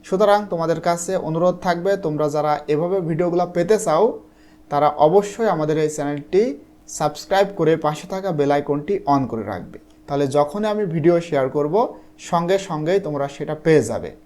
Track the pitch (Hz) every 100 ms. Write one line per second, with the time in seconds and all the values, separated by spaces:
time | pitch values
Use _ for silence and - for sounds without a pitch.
0 | - 190 202 208 202 170 165 160 175 175
1 | 180 190 151 160 180 180 185 170 185 196
2 | 165 151 151 151 151 151 - 151 175 190
3 | 165 160 175 175 180 175 170 214 170 156
4 | 226 - - _ - - - 143 147 -
5 | 151 196 202 - 220 165 151 156 151 151
6 | 143 147 143 185 247 285 - _ - -
7 | 151 147 - 190 196 185 160 160 151 156
8 | 180 190 190 151 143 143 143 143 147 202
9 | - 139 127 113 104 90 - - _ _
10 | - 143 143 143 147 208 214 208 202 165
11 | 156 170 170 147 131 147 151 190 247 -
12 | - - - 170 170 196 190 156 151 190
13 | 160 147 143 - 151 151 165 151 113 104
14 | 80 -